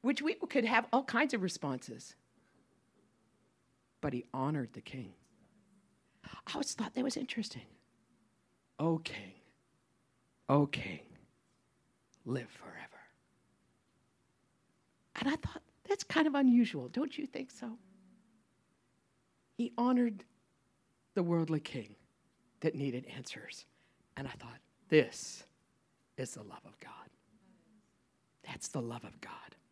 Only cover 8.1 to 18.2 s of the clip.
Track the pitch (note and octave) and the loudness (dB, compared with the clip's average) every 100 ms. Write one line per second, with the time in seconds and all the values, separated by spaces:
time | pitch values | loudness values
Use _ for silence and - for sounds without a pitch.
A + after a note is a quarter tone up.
8.1 | _ _ _ _ _ _ - D#3+ D#3+ - | _ _ _ _ _ _ 0 2 2 -2
9.1 | - - - _ _ _ _ _ _ _ | -12 -14 -20 _ _ _ _ _ _ _
10.1 | _ _ _ - C#3 C#3+ - - - - | _ _ _ 4 4 4 -2 -8 -12 -16
11.1 | - _ _ _ _ _ _ _ _ _ | -20 _ _ _ _ _ _ _ _ _
12.1 | _ A#2 B2+ A#2+ - - - - - - | _ -4 -4 -4 -16 -18 -16 -18 -20 -20
13.1 | _ _ _ _ _ _ _ _ _ _ | _ _ _ _ _ _ _ _ _ _
14.1 | _ _ _ _ _ _ _ _ _ _ | _ _ _ _ _ _ _ _ _ _
15.1 | - C#4 D#4 - - _ _ - G4+ - | -2 0 0 -4 -10 _ _ -4 -4 2
16.1 | D#4+ D4+ C#4 C4 A#3+ A3+ D3 B2+ A#3+ C#4+ | 4 4 6 8 8 6 0 -4 -4 -4
17.1 | - C#4+ - C4 - A#3+ A#3 - - - | -4 -8 -8 -10 -10 -12 -12 -20 -20 -20
18.1 | - | -20